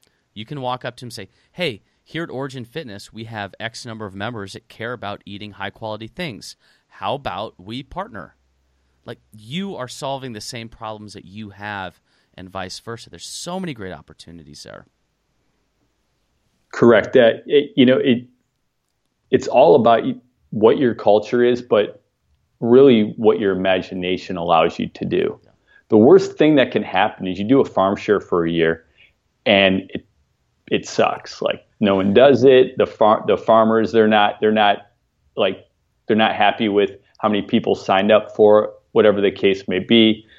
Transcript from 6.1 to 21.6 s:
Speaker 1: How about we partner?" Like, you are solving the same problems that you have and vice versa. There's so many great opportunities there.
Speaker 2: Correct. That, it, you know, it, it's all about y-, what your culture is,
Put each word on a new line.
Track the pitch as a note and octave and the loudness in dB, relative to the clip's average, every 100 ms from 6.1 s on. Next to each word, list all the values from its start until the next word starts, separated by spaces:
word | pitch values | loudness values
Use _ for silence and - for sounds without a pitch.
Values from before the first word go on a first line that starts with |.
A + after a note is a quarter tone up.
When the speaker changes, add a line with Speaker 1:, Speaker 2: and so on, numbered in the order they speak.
| - E3+ G2+ - - _ _ _ | -14 -14 -14 -20 -20 _ _ _
Speaker 1:
How | - G2 C#3 | -12 -8 -8
about | B2+ F#2 A2 _ | -8 -10 -12 _
we | F#2 B2 | -16 -16
partner?" | - E3+ A3 G#3+ C#2 _ _ _ _ _ _ _ | -14 -16 -14 -16 -20 _ _ _ _ _ _ _
Like, | - A2+ _ | -20 -20 _
you | G#2+ G#2+ E3+ G3 D3 | -20 -14 -10 -10 -12
are | B2 | -14
solving | - C#3 C3+ C3 | -12 -10 -10 -12
the | G#2+ | -14
same | - A#2+ A2+ | -14 -14 -16
problems | - A2 G#2+ G#2 | -16 -14 -14 -18
that | G2 | -20
you | F2 G2+ G#2 | -20 -18 -18
have | F#2+ G#2 G2+ F#2 _ _ _ _ | -14 -12 -10 -12 _ _ _ _
and | - F#2 | -20 -16
vice | F#2+ F#2 - | -14 -12 -14
versa. | A#2 A#2 - | -16 -18 -18
There's | E2+ - | -20 -18
so | - E3+ F#3+ | -16 -12 -10
many | F3+ | -10
great | A#2 F#2 | -12 -14
opportunities | D2+ - - - E2+ D2 C#2+ | -16 -20 -20 -20 -20 -20 -20
there. | - G1+ _ _ _ _ _ _ _ _ _ _ _ _ _ _ _ _ _ _ _ | -20 -20 _ _ _ _ _ _ _ _ _ _ _ _ _ _ _ _ _ _ _
Speaker 2:
Correct. | - A#2+ G#2 - | 2 4 4 4
That, | B2+ A2+ F#2 - | 4 4 0 0
it, | C#3+ C#3+ - | 0 0 2
you | B2 | 2
know, | C3 | 4
it, | C#3+ A#2+ B2 _ _ _ _ _ _ _ _ _ - | 0 -2 -4 _ _ _ _ _ _ _ _ _ -2
it's | B2+ - | -2 0
all | A#2+ E3 D3 | 2 4 4
about | A2+ A2+ | 4 2
y-, | C3+ B2 _ _ - | 0 -10 _ _ -12
what | G#2+ A2 - | 0 2 2
your | B2 | 0
culture | A2 G#2+ G#2 - B2 | 0 2 2 0 0
is, | A#2+ B2 | 0 0